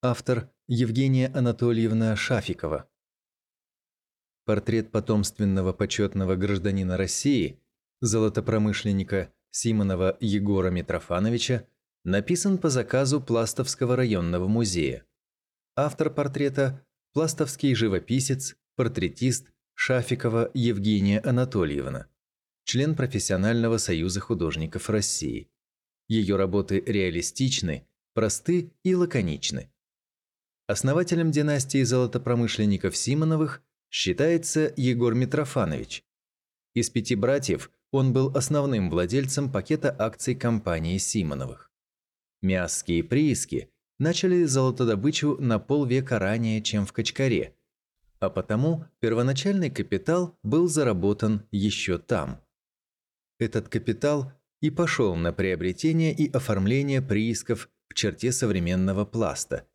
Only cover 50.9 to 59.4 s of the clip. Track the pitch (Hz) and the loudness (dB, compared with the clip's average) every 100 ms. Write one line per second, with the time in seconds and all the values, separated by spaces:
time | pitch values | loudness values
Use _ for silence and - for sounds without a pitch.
50.9 | 95 98 104 110 107 - 104 104 - - | 2 2 2 0 0 -2 0 0 0 -2
51.9 | 87 - 107 73 - _ _ _ _ _ | -4 -2 -2 -2 -8 _ _ _ _ _
52.9 | _ _ _ _ _ 113 113 - 117 - | _ _ _ _ _ -2 -2 -4 -4 -4
53.9 | 107 147 147 135 - _ _ 151 151 170 | -2 0 0 -2 -10 _ _ -4 0 -2
54.9 | - 110 85 85 - 95 90 90 92 160 | 2 2 2 -2 0 -2 0 -2 -2 0
55.9 | 160 160 151 147 131 127 98 95 135 143 | 2 0 0 0 -2 -2 0 2 0 0
56.9 | 135 131 101 113 110 - 117 - _ _ | -2 0 0 0 -2 -4 -6 -6 _ _
57.9 | - 107 85 120 123 117 95 85 92 95 | -4 -2 -2 -2 0 0 0 0 2 0
58.9 | 98 104 113 98 67 | 0 -2 -2 -2 -2